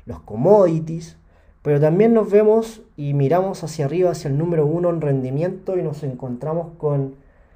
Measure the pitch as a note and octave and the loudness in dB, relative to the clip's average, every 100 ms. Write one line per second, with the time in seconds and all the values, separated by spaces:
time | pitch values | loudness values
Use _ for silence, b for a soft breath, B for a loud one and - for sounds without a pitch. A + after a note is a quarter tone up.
0 | - B2 - G#2+ D#3+ G#3 F3+ D#3+ D#3+ E3 | -16 -16 -12 -2 4 6 4 0 -4 -10
1 | - - b b b b D3 C#3+ D3+ F3 | -14 -20 b b b b -2 2 4 4
2 | A3+ A3+ G3+ G3+ G#3+ A3 A3+ - - - | 4 4 4 4 6 4 0 -12 -20 -10
3 | C#3+ C#3+ C3+ F3 F#3+ F#3 D#3+ - C#3 E3 | -4 0 2 2 0 -6 -10 -6 -4 0
4 | F3+ D#3+ D3 C#3 F3 E3 D3 E3+ F3 E3+ | 0 0 -4 -2 0 0 0 0 -2 -2
5 | D3 C3+ B2+ C#3 F3+ G3 - F#3 D#3+ C#3 | -2 -2 -2 -4 -4 -6 -6 -4 -4 -6
6 | C#3+ B2+ B2+ A#2+ D3+ E3 E3 - D3+ C#3+ | -10 -8 -10 -8 -6 -6 -8 -6 -2 -2
7 | C3+ b b b b | -4 b b b b